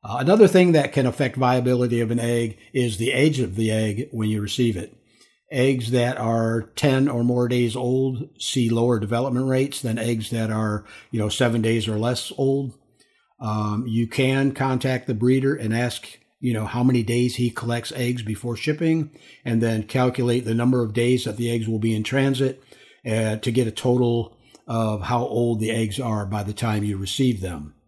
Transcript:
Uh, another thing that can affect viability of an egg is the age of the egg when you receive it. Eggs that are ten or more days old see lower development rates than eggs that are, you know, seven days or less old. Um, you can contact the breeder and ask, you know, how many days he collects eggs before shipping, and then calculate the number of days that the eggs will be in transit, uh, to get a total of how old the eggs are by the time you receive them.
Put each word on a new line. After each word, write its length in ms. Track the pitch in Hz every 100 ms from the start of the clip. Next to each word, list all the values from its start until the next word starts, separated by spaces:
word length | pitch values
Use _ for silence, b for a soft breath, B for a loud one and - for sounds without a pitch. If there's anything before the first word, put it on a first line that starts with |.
Uh, 140 | 107 120
another 280 | 135 214 202
thing 240 | 185 180
that 220 | 156 139
can 120 | - 127
affect 300 | - 131 131
viability 640 | 127 127 123 123 123 117
of 100 | 117
an 100 | 120
egg 380 | 120 120 117 104 B
is 240 | 135 120 101
the 140 | 117
age 280 | 127 156 131
of 160 | 113 95
the 140 | 110
egg 380 | 110 110 104 139
when 180 | 117 107
you 120 | 107
receive 340 | 101 - 120 95
it. 220 | - - b b b b _
Eggs 400 | 139 131 131 113
that 260 | 123 120 131
are 540 | 113 113 113 113 113 -
ten 320 | 147 131 139
or 160 | 123
more 240 | 120 123 120
days 280 | 123 117 123
old 540 | 123 131 131 123 160 _
see 280 | - 135 113
lower 320 | 117 120 117
development 480 | 104 117 131 123 131
rates 340 | 131 139 -
than 180 | 117 113
eggs 320 | 113 113 107
that 180 | 117 110
are, 360 | 110 110 104 B B B
you 80 | 110
know, 100 | 104
seven 320 | - 127 113
days 260 | 113 113 107
or 120 | 107
less 320 | 117 123 - -
old. 380 | 135 139 135 - _ b b b b _
Um, 460 | 110 110 107 104 123
you 220 | 113 117
can 460 | - 131 135 139
contact 520 | 135 135 131 131 127 -
the 80 |
breeder 420 | 110 120 131 135 147
and 200 | 110 113
ask, 320 | 123 - - - _ _
you 140 | 127
know, 120 | 113 107
how 180 | 120
many 200 | 123 123
days 320 | 107 117 123 -
he 140 | 120
collects 400 | - 117 117 -
eggs 320 | 135 120 123
before 320 | 107 107 123 113
shipping, 560 | - 151 165 160 151 B B B 127
and 160 | 113
then 220 | 117 110
calculate 640 | 104 131 127 127 123 120 113
the 100 | 113
number 280 | 120 127
of 100 | 113
days 320 | 107 120 127 117
that 120 | 104
the 140 | 117
eggs 160 | 117 110
will 120 | 110
be 160 | 113 110
in 80 |
transit, 600 | 107 135 135 131 135 135 B B B B 123
uh, 280 | 110 110 110
to 160 | -
get 160 | 113 113
a 40 |
total 680 | - 127 123 120 120 110 _ b b -
of 340 | 113 110 107
how 180 | 92 123
old 400 | 123 117 120 113
the 100 | 110
eggs 300 | 110 110 101
are 260 | 123 107 98
by 160 | 104
the 120 | 101
time 300 | 104 117 107
you 140 | 104 98
receive 440 | 98 - 131 107
them. 340 | 92 82 76 _